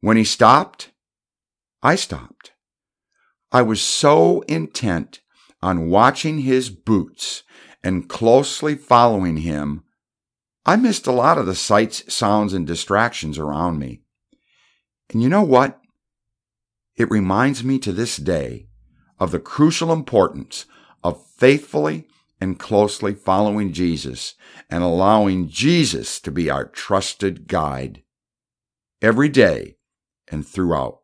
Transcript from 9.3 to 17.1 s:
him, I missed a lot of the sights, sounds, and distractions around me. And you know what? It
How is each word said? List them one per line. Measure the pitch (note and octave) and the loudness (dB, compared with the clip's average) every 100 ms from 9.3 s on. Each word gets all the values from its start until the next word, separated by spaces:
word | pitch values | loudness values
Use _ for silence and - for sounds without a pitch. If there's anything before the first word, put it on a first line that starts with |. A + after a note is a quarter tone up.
| D#2 | -4
him, | E2 D2+ D2 D2 _ _ _ _ _ _ _ _ - | -4 -6 -6 -8 _ _ _ _ _ _ _ _ 0
I | G3+ | 2
missed | B3 G3+ - | 2 -2 -2
a | |
lot | B2 B2+ E3 | 0 2 2
of | G2 | 0
the | |
sights, | F#2 - G#2 A2 - - | -4 2 2 2 -4 -10
sounds, | - G#2+ G#2+ G#2 | -4 0 2 0
and | F#2+ D#2+ | -2 -4
distractions | E2+ - G2 A#2 - D#2 D2 | -6 -2 0 0 -2 -10 -8
around | D2+ D2 F2 D#2+ | -6 -4 -4 -4
me. | C2+ A#1+ _ _ _ _ _ _ _ _ _ _ _ | -8 -12 _ _ _ _ _ _ _ _ _ _ _
And | A2+ | -2
you | A#2+ | 0
know | F#3+ | 2
what? | G3 B2+ C3+ - _ _ _ _ _ _ _ _ _ _ _ - | 4 4 4 -2 _ _ _ _ _ _ _ _ _ _ _ -4
It | A#2+ | 0